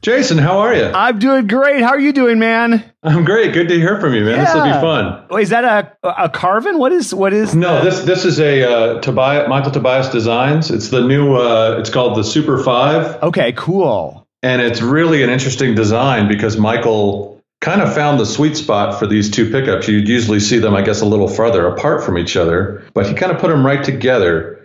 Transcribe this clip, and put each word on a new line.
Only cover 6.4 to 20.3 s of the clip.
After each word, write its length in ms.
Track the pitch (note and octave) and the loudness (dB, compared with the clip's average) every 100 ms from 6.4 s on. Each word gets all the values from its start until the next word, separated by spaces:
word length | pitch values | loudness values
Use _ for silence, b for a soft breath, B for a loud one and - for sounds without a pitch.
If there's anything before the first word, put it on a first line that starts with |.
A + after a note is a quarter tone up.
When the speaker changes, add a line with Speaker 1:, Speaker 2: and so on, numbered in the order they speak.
| F3+ G3+ D#4 F4 | -2 0 0 0
Speaker 2:
What 140 | C4 | 0
is, 200 | F4+ A#3 | 0 -2
what 200 | F#3 F#3+ | -2 0
is 240 | G3+ G#3+ D#3 | 0 0 0
Speaker 1:
No, 220 | F3+ E3+ | 0 2
Speaker 2:
the 80 | F3+ | 0
Speaker 1:
this, 100 | F3+ | 0
this 220 | C#3 F3+ | -2 0
is 140 | F#3 D3 | 0 0
a, 240 | D3+ C3+ | 2 2
uh, 380 | B2 A#2+ A2+ A#2 | 2 2 0 -2
Tobias, 480 | C3+ B2+ C3 C#3+ C#3+ | -4 0 0 0 0
Michael 240 | C3 C#3 | -2 -2
Tobias 380 | C#3 B2 C3 C3 | -2 0 0 0
Designs. 600 | A#2+ A2+ A#2 C3+ D3+ D#3 | -2 -2 0 0 0 0
It's 200 | A#2 G#2+ | -4 -2
the 100 | C3 | 0
new, 340 | A#2+ C#3 C#3+ | 2 2 2
uh, 420 | C3 A#2+ A2+ A2+ A2 | 2 2 2 2 -2
it's 100 | A2+ | -4
called 260 | C3+ B2 G#2+ | -2 0 0
the 60 | |
Super 400 | G#2 D#3+ D3+ C3 | -2 -2 0 0
Five. 580 | - B2 C#3 D#3+ D#3 - | 0 0 2 0 -2 -4
Speaker 2:
Okay, 300 | D#3 E3+ B2 | -4 0 -2
cool. 760 | B2 - F#3+ E3+ G#2 D#2 - _ _ | -2 -4 0 0 0 -4 -10 _ _
Speaker 1:
And 180 | B2+ B2+ | -2 0
it's 200 | B2 G#2+ | 0 -2
really 420 | A#2 D3 E3 D#3+ | 0 2 2 2
an 60 | B2 | 2
interesting 440 | C3 C3+ C3 C3+ | 0 -2 -2 -2
design 540 | A2 G#2 A2 C3+ A#2+ G#2 | 0 0 2 0 2 0
because 280 | G#2 A2 A2 | 0 -2 0
Michael 840 | G#2+ A#2+ A#2 G#2+ G2+ G2+ G#2 - _ _ | 0 0 0 0 0 -2 -8 -16 _ _
kind 180 | - F#3+ | -4 0
of 120 | F3+ | 0
found 280 | - D3 C#3+ | 0 0 0
the 60 | A2 | -2
sweet 300 | - D3+ D3+ | 0 0 0
spot 420 | - G#2 G2+ - | -2 -2 -2 -2
for 80 | G#2 | -2
these 240 | G#2+ G#2 | 0 0
two 200 | G#2 A2 | 0 0
pickups. 380 | C3+ C3 F#2 - | 0 -2 -2 0
You'd 200 | G#2 G#2 | 0 2
usually 300 | A#2+ G#2+ | 0 0